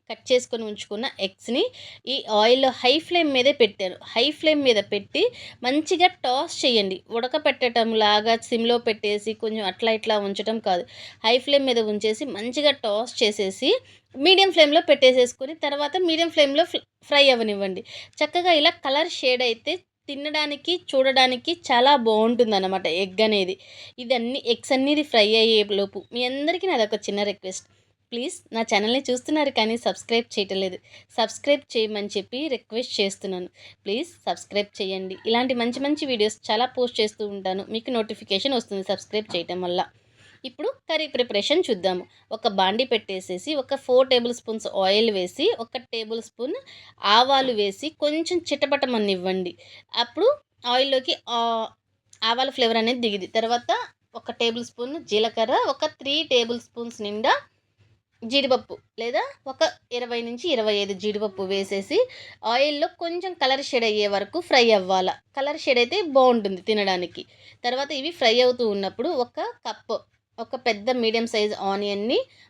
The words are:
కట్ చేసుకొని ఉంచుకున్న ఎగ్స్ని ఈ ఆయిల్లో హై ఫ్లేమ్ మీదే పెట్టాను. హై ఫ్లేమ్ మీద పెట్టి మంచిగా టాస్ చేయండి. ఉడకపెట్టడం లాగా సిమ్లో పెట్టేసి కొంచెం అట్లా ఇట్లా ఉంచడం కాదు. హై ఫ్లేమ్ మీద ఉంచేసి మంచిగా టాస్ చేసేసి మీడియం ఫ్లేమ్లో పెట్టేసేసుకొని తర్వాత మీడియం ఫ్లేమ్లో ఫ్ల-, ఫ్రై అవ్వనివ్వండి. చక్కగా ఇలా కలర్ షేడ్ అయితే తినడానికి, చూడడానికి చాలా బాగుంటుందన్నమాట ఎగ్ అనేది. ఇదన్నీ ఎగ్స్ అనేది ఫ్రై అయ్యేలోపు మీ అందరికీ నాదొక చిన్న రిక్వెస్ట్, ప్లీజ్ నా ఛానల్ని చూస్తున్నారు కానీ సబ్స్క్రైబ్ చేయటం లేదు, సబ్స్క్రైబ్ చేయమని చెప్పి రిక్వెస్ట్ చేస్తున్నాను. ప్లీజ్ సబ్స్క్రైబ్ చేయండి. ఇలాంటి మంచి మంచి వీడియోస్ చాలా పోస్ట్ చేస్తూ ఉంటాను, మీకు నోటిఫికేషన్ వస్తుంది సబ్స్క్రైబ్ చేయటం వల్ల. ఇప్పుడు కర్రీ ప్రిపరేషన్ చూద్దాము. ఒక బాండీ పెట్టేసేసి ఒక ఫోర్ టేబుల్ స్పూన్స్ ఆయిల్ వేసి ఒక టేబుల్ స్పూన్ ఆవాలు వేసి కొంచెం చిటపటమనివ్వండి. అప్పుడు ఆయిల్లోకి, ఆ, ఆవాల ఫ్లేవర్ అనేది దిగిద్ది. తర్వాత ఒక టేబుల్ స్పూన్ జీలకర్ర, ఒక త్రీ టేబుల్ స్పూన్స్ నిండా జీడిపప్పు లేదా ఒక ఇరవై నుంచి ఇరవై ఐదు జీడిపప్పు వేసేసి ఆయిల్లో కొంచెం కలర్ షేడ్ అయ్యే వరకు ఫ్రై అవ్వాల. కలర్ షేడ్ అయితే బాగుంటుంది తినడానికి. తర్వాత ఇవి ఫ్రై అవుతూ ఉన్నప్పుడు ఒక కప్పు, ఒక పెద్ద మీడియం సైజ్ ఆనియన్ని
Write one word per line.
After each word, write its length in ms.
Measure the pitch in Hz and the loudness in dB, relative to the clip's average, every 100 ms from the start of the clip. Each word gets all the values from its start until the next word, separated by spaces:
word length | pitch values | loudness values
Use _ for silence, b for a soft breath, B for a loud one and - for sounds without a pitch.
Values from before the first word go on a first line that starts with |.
| - | -16
కట్ 160 | 220 - | -14 0
చేసుకొని 320 | 247 247 226 220 | 0 0 -6 -8
ఉంచుకున్న 360 | 208 - 208 269 - 196 | -10 -10 -8 -8 -6 -8
ఎగ్స్ని 380 | - - 254 494 B B B - | -8 -4 -2 -2 B B B -8
ఈ 20 | 262 - 208 | -8 0 4
ఆయిల్లో 300 | 220 262 269 - | 6 6 4 2
హై 120 | 247 294 - | 2 2 2
ఫ్లేమ్ 220 | 349 311 262 | 0 2 4
మీదే 180 | 254 294 | 2 4
పెట్టాను. 340 | 214 - 185 - - | 2 2 -8 -8 -4
హై 120 | 226 269 294 | 0 0 2
ఫ్లేమ్ 220 | 311 302 269 | 2 4 4
మీద 120 | 214 196 | 2 0
పెట్టి 320 | 208 196 285 466 B B B 247 | -4 -4 0 0 B B B -2
మంచిగా 400 | 285 311 349 359 - 254 | 0 0 4 4 2 -2
టాస్ 300 | 254 330 - | 0 -2 -2
చేయండి. 340 | 285 226 196 190 - 226 | 2 2 2 -4 -6 -6
ఉడకపెట్టడం 760 | 247 302 302 254 247 233 226 220 | -2 0 0 0 0 2 2 4
లాగా 320 | 208 208 214 226 - | 4 4 2 0 0
సిమ్లో 280 | 233 233 240 233 | -2 2 0 0
పెట్టేసి 460 | 214 208 208 208 214 | -2 -2 -2 -4 -6
కొంచెం 200 | 220 220 190 | -4 -4 -4
అట్లా 220 | 185 226 220 | -2 -2 0
ఇట్లా 180 | 220 214 202 | 0 0 0
ఉంచడం 320 | 196 208 226 214 | -4 -4 -4 -2
కాదు. 180 | 180 - B B B 226 | -2 -4 B B B 2
హై 100 | 254 254 | 2 2
ఫ్లేమ్ 220 | 285 269 | 2 2
మీద 100 | 233 214 | 0 0
ఉంచేసి 340 | 208 220 220 285 202 | -2 -2 -2 -6 -6
మంచిగా 360 | 233 254 294 269 220 | -6 0 0 0 -2
టాస్ 300 | 208 240 - | -2 -4 0
చేసేసి 480 | 214 214 190 196 269 494 b b _ - 311 | 0 2 -4 0 0 0 b b _ 0 2
మీడియం 240 | 370 392 339 | 4 4 4
ఫ్లేమ్లో 260 | 294 311 349 | 4 4 4
పెట్టేసేసుకొని 640 | 277 262 254 247 - 269 320 285 | 6 6 6 2 -2 -12 -6 -6
తర్వాత 260 | 285 294 370 359 | -4 -2 0 0
మీడియం 220 | 320 339 320 | 0 0 2
ఫ్లేమ్లో 300 | 285 285 349 | 4 2 0
ఫ్ల-, 160 | - - _ - | -4 -10 _ 0
ఫ్రై 140 | 285 277 240 | 4 6 4
అవ్వనివ్వండి. 460 | 220 202 196 190 B B B - | 0 -2 -4 -6 B B B -4
చక్కగా 340 | 302 349 359 320 | -2 0 2 4
ఇలా 120 | 311 349 277 | 4 0 -2
కలర్ 240 | 277 339 - | -2 -2 -2
షేడ్ 240 | 262 247 247 | 0 0 0
అయితే 220 | 226 294 359 - _ - | -2 -6 -8 -10 _ -12
తినడానికి, 640 | 277 294 302 294 285 330 349 - | -10 -6 -4 -4 -4 -4 -4 0
చూడడానికి 600 | 269 262 262 262 247 302 339 - | 2 2 4 2 0 -4 -6 2
చాలా 240 | 240 254 285 226 | 4 6 6 4
బాగుంటుందన్నమాట 800 | 214 226 240 226 202 190 190 175 170 | 4 4 4 2 2 0 -2 -2 -2
ఎగ్ 180 | 196 185 220 | -2 2 2
అనేది. 300 | 208 185 190 B B B - | 2 0 -4 B B B -14
ఇదన్నీ 360 | 240 247 233 269 226 | -2 -2 -2 -4 -2
ఎగ్స్ 200 | 220 - 262 | -4 0 0
అనేది 260 | 269 302 294 | 2 0 2
ఫ్రై 160 | 233 208 220 | 4 4 4
అయ్యేలోపు 580 | 226 220 208 196 196 196 - | 4 4 2 0 -2 -6 -10
మీ 80 | 233 247 | -6 -4
అందరికీ 360 | 269 302 359 381 | -2 -2 -2 -2
నాదొక 280 | 277 214 214 - | 0 0 -2 -4
చిన్న 160 | 202 202 | -4 -4
రిక్వెస్ట్, 380 | 196 185 190 - _ _ _ _ | -6 -10 -12 -16 _ _ _ _
ప్లీజ్ 260 | 233 285 - - 226 | -8 -8 -10 -8 -6
నా 60 | 226 | 0
ఛానల్ని 320 | 208 214 254 262 | 0 2 0 -2
చూస్తున్నారు 440 | 247 - 311 277 254 | -4 -2 0 0 0
కానీ 180 | 220 233 208 | 0 -2 -4
సబ్స్క్రైబ్ 420 | 190 - 233 240 - | -6 -2 -2 -2 -6
చేయటం 240 | 196 190 | -4 -4
లేదు, 160 | 190 185 B B B - | -4 -6 B B B -4
సబ్స్క్రైబ్ 440 | 220 - - 285 - 233 | -4 -2 0 0 0 -2
చేయమని 360 | 220 208 202 208 | -2 -4 -6 -6
చెప్పి 240 | 190 254 311 240 | -6 -8 -6 -6
రిక్వెస్ట్ 380 | - 220 247 - | -6 -8 -4 -2
చేస్తున్నాను. 480 | 196 190 196 185 180 B B B - | -2 -4 -8 -8 -10 B B B -6
ప్లీజ్ 260 | 226 339 - - | -6 -6 -8 -8
సబ్స్క్రైబ్ 480 | 175 - 202 202 - | -8 -4 -4 -4 -6
చేయండి. 360 | 190 190 190 190 - | -6 -6 -8 -8 -2
ఇలాంటి 260 | 233 254 247 | 0 0 0
మంచి 160 | 233 247 277 | -2 -2 -2
మంచి 180 | 294 285 | -2 -2
వీడియోస్ 260 | 240 214 - - | 0 0 -2 -2
చాలా 160 | 220 254 - | 0 0 -2
పోస్ట్ 220 | 247 - | -2 0
చేస్తూ 220 | 214 - 208 202 | -2 -4 -8 -6
ఉంటాను, 280 | 190 190 - 220 | -4 -4 -6 -8
మీకు 160 | 233 240 | -4 -4
నోటిఫికేషన్ 580 | 220 214 - 196 277 254 | -4 -8 -4 -2 0 -2
వస్తుంది 260 | - 196 185 | -4 -6 -4
సబ్స్క్రైబ్ 420 | 190 - 214 214 175 | -6 -4 -6 -4 -6
చేయటం 260 | 165 180 180 | -6 -6 -2
వల్ల. 140 | 180 - b b b b b 262 | -2 -4 b b b b b -16
ఇప్పుడు 200 | - 415 554 - | -8 -6 -6 -4
కర్రీ 180 | 311 302 247 | -4 -2 -2
ప్రిపరేషన్ 440 | 240 202 - 311 349 | -2 -2 2 2 2
చూద్దాము. 380 | 202 190 180 - b b 220 | 0 0 -2 -6 b b -4
ఒక 120 | 226 196 | -2 2
బాండీ 260 | 190 214 262 | 2 2 0
పెట్టేసేసి 600 | 226 - 190 - 180 285 302 | -2 -2 -8 -8 -8 -4 -6
ఒక 140 | 262 269 | -4 -6
ఫోర్ 240 | - 254 262 | 2 4 6
టేబుల్ 200 | 247 240 240 | 2 0 -4
స్పూన్స్ 300 | - 220 - - | -8 -8 -6 0
ఆయిల్ 260 | 190 202 226 196 | 2 4 2 0
వేసి 280 | 180 - 349 466 | -4 0 0 0
ఒక 140 | 226 254 247 | -6 -12 -10
టేబుల్ 280 | 226 214 226 226 | -10 -8 -8 -10
స్పూన్ 280 | - 254 480 B B B - 196 214 | -10 -8 -8 B B B -4 4 6
ఆవాలు 380 | 262 269 262 220 | 6 4 2 0
వేసి 280 | 202 196 294 - | -2 -4 -10 -4
కొంచెం 340 | 294 311 339 359 - | -2 -2 -2 -4 -4
చిటపటమనివ్వండి. 1040 | 285 277 277 269 233 202 190 185 190 180 - B B _ 214 | -2 0 0 0 0 0 -2 -2 -4 -4 -10 B B _ -6
అప్పుడు 240 | 240 - 440 587 _ _ 240 | -4 0 2 0 _ _ -2
ఆయిల్లోకి, 420 | 247 277 262 262 - - 233 | 0 2 0 -2 -6 -4 -2
ఆ, 40 | 233 226 226 - _ _ _ _ 226 | -2 -2 -6 -12 _ _ _ _ -2
ఆవాల 200 | 233 269 262 | 0 -2 0
ఫ్లేవర్ 240 | 233 226 | 2 2
అనేది 200 | 226 254 233 | 0 0 -2
దిగిద్ది. 240 | 202 185 226 | -2 -4 -2
తర్వాత 320 | 226 240 - 427 466 _ _ 226 | 0 -2 -2 -4 -6 _ _ -14
ఒక 120 | - 233 | -12 -2
టేబుల్ 240 | 233 233 233 | -2 -2 -8
స్పూన్ 260 | - 247 311 - | -10 -10 -10 -4
జీలకర్ర, 420 | 208 220 226 220 349 453 | 0 0 0 0 2 0
ఒక 120 | 277 311 - | -2 -4 -4
త్రీ 160 | 269 294 311 | -4 -4 2
టేబుల్ 260 | 247 233 240 - | 2 2 -4 -10
స్పూన్స్ 320 | 240 233 233 208 | -14 -14 -10 -8
నిండా 260 | 208 262 539 - _ _ _ _ _ _ _ 226 | -2 0 0 -2 _ _ _ _ _ _ _ 0
జీడిపప్పు 460 | 269 277 247 - - _ - | 0 2 0 0 -18 _ -10
లేదా 220 | 233 285 523 - 269 | -4 -4 -4 -10 -14
ఒక 200 | 262 320 - _ 240 | -2 -2 -2 _ -8
ఇరవై 240 | 240 233 233 | -6 -6 -6
నుంచి 200 | 240 349 254 | -6 -2 0
ఇరవై 200 | 214 208 | 0 0
ఐదు 120 | 196 190 | -2 -4
జీడిపప్పు 420 | 208 208 214 190 190 | -4 -4 -4 -4 -4
వేసేసి 460 | 196 196 196 196 359 508 B B B 214 | -4 -4 -6 -2 -2 -2 B B B -2
ఆయిల్లో 340 | 240 294 285 349 - | 2 0 0 -4 -4
కొంచెం 300 | 339 349 381 349 | -8 -6 -8 -4
కలర్ 200 | 262 269 269 | -2 -2 -2
షేడ్ 160 | 254 226 | -2 0
అయ్యే 180 | 214 208 196 | 0 0 -2
వరకు 240 | 196 320 349 | -4 -6 2
ఫ్రై 160 | 277 240 208 | 4 6 4
అవ్వాల. 320 | 185 190 185 - _ - | 4 0 0 -4 _ -6
కలర్ 240 | 277 311 - | -4 -2 0
షేడ్ 160 | 240 | 2
అయితే 160 | 240 370 349 269 | 2 0 0 4
బాగుంటుంది 460 | 254 240 202 190 202 | 6 4 0 -4 -2
తినడానికి. 540 | 214 196 180 175 - - B B B 240 | 0 0 0 -4 -10 -18 B B B -4
తర్వాత 240 | 254 277 285 | -4 -4 -6
ఇవి 140 | 294 339 | -6 0
ఫ్రై 140 | 240 240 247 | 4 6 4
అవుతూ 200 | 247 226 202 | 2 0 -2
ఉన్నప్పుడు 360 | 190 - 285 294 240 | -4 -4 -2 -2 -4
ఒక 140 | - 427 - 240 | -4 -8 -8 -12
కప్పు, 300 | 214 - 220 - _ _ - | -12 -6 -8 -8 _ _ -14
ఒక 120 | 226 254 247 | -10 -4 -2
పెద్ద 220 | 208 214 254 | -2 -2 0
మీడియం 240 | 226 226 226 | 0 0 -2
సైజ్ 200 | 220 208 208 196 | 0 -2 -2 -4
ఆనియన్ని 480 | 196 202 202 214 370 523 b | -4 -4 -4 -2 -2 -2 b